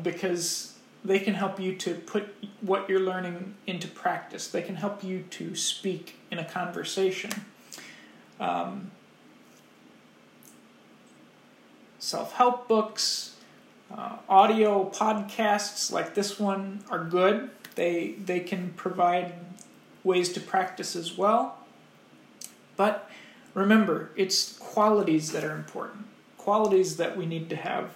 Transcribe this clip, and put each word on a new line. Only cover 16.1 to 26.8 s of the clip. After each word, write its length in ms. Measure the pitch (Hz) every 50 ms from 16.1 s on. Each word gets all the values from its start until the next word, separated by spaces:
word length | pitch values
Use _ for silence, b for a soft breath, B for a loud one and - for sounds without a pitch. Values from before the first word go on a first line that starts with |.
| -
this 240 | 208 196 196 - -
one 460 | 208 196 196 196 196 196 196 208 - -
are 160 | 220 175 165
good. 460 | 165 170 180 185 196 214 226 - - - - - - -
They, 380 | - 175 175 175 170 165 -
they 280 | - - 190 180 180 175
can 340 | 175 - 196 180 180 175 -
provide 600 | - - 185 175 180 175 175 175 180 175 175 - - 175 175 - - - - - - - - - - -
ways 280 | 185 180 180 175 175
to 80 | - -
practice 560 | - - - 190 185 185 - - 151 - -
as 200 | 175 165 165 180
well. 420 | 180 190 208 226 240 262 262 - - - - - - - - - - - - - - - - - - - - - - - - -
But 320 | - 196 214 208 - - B B B B B B B B B B
remember, 560 | 190 196 202 220 220 202 175 156 - - - -
it's 400 | - 190 185 - - - - - -
qualities 720 | - - - 214 208 220 214 208 175 165 160 156 156 -
that 120 | - - 147
are 100 | 156 156
important, 520 | 156 156 - - 190 - - - - - - - - - - - -
qualities 580 | - 196 208 220 220 196 190 190